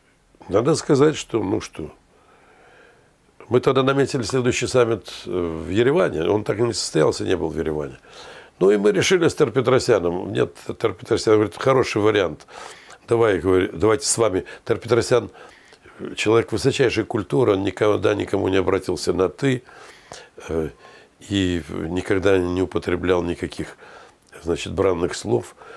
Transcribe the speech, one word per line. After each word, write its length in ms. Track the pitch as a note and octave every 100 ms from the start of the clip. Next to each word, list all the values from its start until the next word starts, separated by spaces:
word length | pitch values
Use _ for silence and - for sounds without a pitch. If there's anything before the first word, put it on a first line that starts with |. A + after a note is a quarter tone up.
| _ _ _ - -
надо 280 | G2 B2+ D3+
сказать, 400 | - C#3 D3+ C#3+
что, 260 | - A#2
ну 180 | F#2+ G#2+
что, 300 | - - D2+ - _ _ _ _ _ _ _ - - _ _ _ _ - -
мы 120 | A#2+
тогда 220 | C#3+ C3
наметили 400 | C3+ C#3 B2+ C3+
следующий 440 | G#2+ B2+ B2 - A2+
саммит, 460 | B2+ A2+ G#2+ - -
э, 60 | -
в 400 | F#2 E2+ D#2+ D#2+
Ереване. 580 | G2 A#2+ E3 E3+ D#2 F2
Он 140 | G#2
так 160 | G#2 G#2
и 40 |
не 100 | A#2+
состоялся, 520 | G#2+ - D#3+ C#3 -
не 120 | G2+ F2+
был 120 | E2
в 80 | D#2
Ереване. 420 | D#2 D2+ C#2 B1+ - - - - - -
Ну 120 | F#3
и 60 | G#3
мы 140 | G#3
решили 380 | F#3 - F#3 E3
с 60 |
Тер-Петросяном. 960 | - C3+ B2+ B2 B2+ - G#2 F2 F2 G2
Нет, 240 | A#2 A#2+ - -
Тер-Петросян 680 | G#2 A2+ G2+ - G#2+ -
говорит: 200 | G#2+ G#2+ -
"Хороший 460 | C3 C3 - A2
вариант. 440 | G#2+ G#2 E2+ D2 - - - - - - -
Давай", 320 | A#2 A2+ F#2
говорю, 320 | F2+ F#2 F#2
"давайте 340 | E2 G#2 G#2+ -
с 120 | -
вами". 260 | A2 F#2 - -
Тер-Петросян, 680 | - G#2+ G#2+ A#2 - B2 G#2+ - - - - - - -
э, 140 | - -
человек 340 | G#2 A2+ -
высочайшей 540 | G#2+ C3+ - C#3 -
культуры, 480 | A#2 G#2+ F#2 C#3 A2+
он 100 | G2
никогда 520 | G2+ - G#2+ G2+ G#2
никому 340 | G#2 G2+ G2 G2
не 80 | F#2+
обратился 560 | F#2 F#2+ - E2+ -
на 160 | F2 F2+
"ты", 340 | - C#3 B2 - - - - - - - - -
э, 220 | D#2+ D#2 - - - - _ -
и 340 | G2+ F#2 F2 D#2
никогда 720 | F2+ E2 F2+ - G2 F#2+ F#2+
не 240 | F2+ F2+
употреблял 600 | F#2 - - F2 F2 F2+
никаких, 540 | E2+ F2 F2 - D#2 - - - - _ _ -
значит, 300 | E2+ D#2+ -
бранных 420 | F2 F#2+ E2+ E2+
слов. 400 | - G2+ A#2 - - -